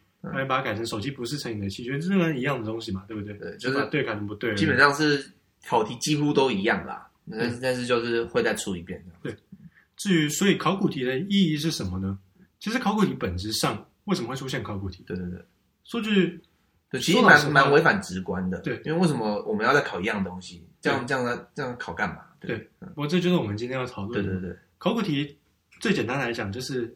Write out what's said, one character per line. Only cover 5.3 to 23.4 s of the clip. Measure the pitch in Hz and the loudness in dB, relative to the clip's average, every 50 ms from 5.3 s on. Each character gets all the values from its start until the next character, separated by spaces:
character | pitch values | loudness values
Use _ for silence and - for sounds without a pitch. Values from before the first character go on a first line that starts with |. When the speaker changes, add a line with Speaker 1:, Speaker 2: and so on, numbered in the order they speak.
| - _ _ _ _ _ - | -18 _ _ _ _ _ -6
Speaker 1:
考 | - 127 117 | 0 2 2
题 | 107 113 123 | 2 0 -4
几 | 123 - 147 151 | -4 -2 0 0
乎 | 147 147 147 | 2 2 2
都 | 143 139 135 131 | 4 4 4 4
一 | 113 95 | 2 0
样 | 98 110 104 90 73 | 2 0 0 0 -2
啦， | 65 - - - - _ _ _ - | -8 -12 -14 -16 -20 _ _ _ -12
但 | 110 110 117 120 | -4 -4 -2 -2
是， | 117 | -2
Speaker 2:
嗯。 | 120 | -2
Speaker 1:
但 | 127 131 127 | -2 -2 0
是 | 123 123 | 0 0
就 | 120 123 117 117 | 0 0 0 2
是 | 120 117 117 117 | 0 0 0 0
会 | 117 - 123 | 0 0 2
再 | 110 113 101 | 2 2 0
出 | - - 104 92 | -2 -4 -4 -6
一 | 85 | -6
遍 | 85 - 90 78 - | -6 -10 -12 -12 -12
这 | 90 | -18
样 | - - | -20 -12
子。 | - - | -10 -10
Speaker 2:
对。 | - - _ _ - - - - - - _ _ _ | -10 -10 _ _ -20 -20 -20 -20 -20 -20 _ _ _
至 | - - 208 180 | -6 0 2 4
于， | 160 151 147 | 4 4 2
所 | 147 - 196 | 0 2 4
以 | 196 160 | 4 4
考 | - - 160 190 | 4 2 0 2
古 | 196 - 165 | 2 0 0
题 | - 131 | 0 0
的 | 123 127 - 131 | -2 -2 -2 -2
意 | 190 202 202 202 185 156 | -2 0 4 4 4 4
义 | 151 | 4
是 | 147 151 165 | 0 0 -2
什 | 160 - 110 | -2 -2 -4
么 | 92 90 95 | -4 -4 -2
呢？ | 95 95 98 98 - _ _ _ - _ _ _ | -2 -4 -4 -6 -10 _ _ _ -20 _ _ _
其 | - 208 | -6 -4
实 | 233 254 | -4 0
考 | - 196 214 | 0 0 2
古 | 214 196 | 4 2
题 | 143 131 123 | 2 2 -2
本 | 123 98 85 | -4 -4 -4
质 | 87 95 107 | -4 -4 -4
上 | 107 - - 139 110 - - - _ _ _ | -2 0 0 0 -2 -4 -8 -16 _ _ _
为 | 208 185 | -2 -2
什 | - | -2
么 | 117 - | -2 -6
会 | - | -6
出 | - 143 131 | -8 -6 -6
现 | 143 123 | -6 -6
考 | 101 - 107 95 | -6 -6 -6 -6
古 | 101 95 | -6 -8
题？ | - - - | -8 -10 -10
Speaker 1:
对， | - 95 | -10 -8
对， | 92 90 90 | -8 -6 -8
对。 | 90 - - _ _ _ _ _ _ _ _ | -10 -10 -14 _ _ _ _ _ _ _ _
Speaker 2:
说 | - - 233 | -8 -6 -4
句， | 208 220 208 196 175 160 - - - _ _ _ _ _ _ _ _ _ | -2 2 4 4 4 4 0 -8 -16 _ _ _ _ _ _ _ _ _
Speaker 1:
对， | - 127 | -6 -2
其 | - 160 | 0 4
实 | 185 254 | 6 8
蛮， | 233 | 10
Speaker 2:
说 | 185 | 10
老 | 156 | 10
实 | 143 143 | 10 8
话， | 143 | 6
Speaker 1:
蛮 | 147 139 139 143 | 6 6 8 8
违 | 143 156 | 8 8
反 | 165 147 110 95 | 8 6 4 2
直 | - - 92 92 | 0 -4 -6 -6
观 | 92 - 90 92 92 90 | -4 -4 -4 -2 -2 -2
的。 | 92 - | -4 -4
Speaker 2:
对。 | - 143 120 - - | -4 -4 -6 -4 -4
Speaker 1:
因 | 147 | -2
为 | 156 170 | 2 2
为 | 185 | 2
什 | 160 139 | 2 2
么 | 120 107 104 104 101 - | 0 -2 -2 -2 -2 -2
我 | 107 107 | -2 -2
们 | 101 110 | 2 2
要 | 123 | 4
再 | 143 143 | 4 4
考 | - - - 110 | 4 2 -4 -4
一 | 101 | -2
样 | 113 110 101 | -2 -2 -2
东 | 95 90 90 92 | -2 -4 -4 -10
西？ | - - 90 85 - - _ _ | -12 -14 -16 -18 -20 -20 _ _
这 | - 147 | -2 -2
样， | 139 131 | -2 -2
Speaker 2:
对。 | 127 123 | -2 -2
Speaker 1:
这 | 139 | -2
样， | 131 123 120 120 - - - _ | -2 0 -2 -4 -4 -8 -12 _
这 | 151 | -8
样 | 139 123 123 - | -8 -8 -8 -8
考 | - - | -10 -10
干 | 87 - 104 87 | -4 -4 -4 -4
嘛？ | 78 - - - _ _ | -4 -8 -14 -20 _ _
对。 | - - 117 | -8 -6 -6
Speaker 2:
对。 | 107 - - _ _ | -6 -8 -14 _ _
Speaker 1:
嗯。 | - - | -18 -14
Speaker 2:
不 | - | -8
过 | 151 147 | -6 -4
这 | 147 175 180 | 0 0 2
就 | 165 180 | 2 4
是 | 180 | 2
我 | 156 | 2